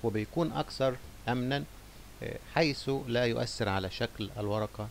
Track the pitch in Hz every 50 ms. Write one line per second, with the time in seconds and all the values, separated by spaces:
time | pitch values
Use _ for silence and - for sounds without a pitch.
0 | - 117 101 110 107 - - 165 170 156 - 143 147 - - - 135 135 123 127
1 | - - - - - - 123 127 123 127 135 143 147 - - - - - - -
2 | - - - - - - - - - - - - 165 151 139 - - - 135 139
3 | 139 123 117 120 123 120 117 117 120 117 - - 113 101 95 95 95 92 - -
4 | 117 117 - - 107 98 - 104 104 104 104 107 107 104 - - 107 107